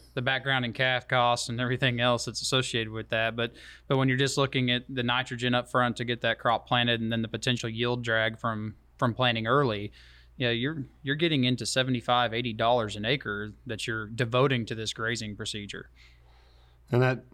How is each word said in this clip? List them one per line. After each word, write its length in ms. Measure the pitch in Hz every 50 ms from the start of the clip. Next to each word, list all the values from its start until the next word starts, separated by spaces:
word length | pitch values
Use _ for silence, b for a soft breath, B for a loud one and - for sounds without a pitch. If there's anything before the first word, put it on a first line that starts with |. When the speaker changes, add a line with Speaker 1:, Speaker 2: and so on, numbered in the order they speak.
| - - _
Speaker 1:
the 80 | 131
background 420 | 123 135 135 131 127 135 135 131 123
and 100 | 117 107
calf 340 | - 135 127 127 123 -
costs 420 | - 135 127 120 120 120 113 - -
and 100 | 117 117
everything 400 | 127 123 127 120 143 127 123 120
else 260 | 120 123 120 113 -
that's 180 | 127 110 - -
associated 500 | - 139 131 127 - - 117 113 107 110
with 160 | 110 110 -
that. 260 | 117 110 113 113 113
But, 180 | 117 117 117 B B B B B B B
but 100 | - 143
when 100 | 135 131
you're 120 | 131 127 127
just 180 | 139 131 -
looking 320 | 143 139 131 - 135 127 123
at 140 | 123 123 123
the 140 | - 139 127
nitrogen 540 | 117 120 123 127 127 - 131 117 123 127 123
up 120 | 123 120
front 300 | - - 127 123 120 110
to 80 | - 123
get 160 | 117 120 110
that 160 | - 117 110
crop 300 | - - 120 117 - -
planted 340 | - 135 120 120 120 120 117
and 100 | 113 113
then 120 | 117 113 113
the 40 |
potential 420 | 110 - 113 - 131 123 117 - 117
yield 340 | 113 113 120 120 123 123 120
drag 340 | 117 113 113 110 113 113
from, 380 | - - 117 110 107 107 110 - - _ _ _ -
from 160 | 135 120 113
planting 320 | - 127 123 113 113 110
early, 440 | 113 127 147 143 123 107 101 104 101 B B B B B B B B B
yeah, 140 | - 123 120
you're, 320 | 117 117 123 143 160 160 - - - _
you're 140 | - 135 143
getting 300 | 151 170 170 156 135 123
into 200 | 127 127 113 117
seventy-five, 680 | - - 131 127 131 127 117 - - 123 123 120 113 110
eighty 180 | 117 123 120 110
dollars 420 | 110 117 117 123 123 110 104 101
an 100 | 107 104
acre 480 | 113 143 143 - 110 104 101 104 107 - - -
that 220 | 123 110 104 -
you're 180 | - 113 110 107
devoting 640 | 107 113 113 123 117 120 123 127 120 131 120 110
to 80 | - 120
this 180 | 110 110 104 -
grazing 420 | - 113 113 117 110 110 104 104
procedure. 540 | 98 110 - - 107 104 101 - 87 - - b b b b b b b b b b b b b b b b b b _ -
Speaker 2:
And 100 | 131 123
that 220 | 127 127 127 127 - -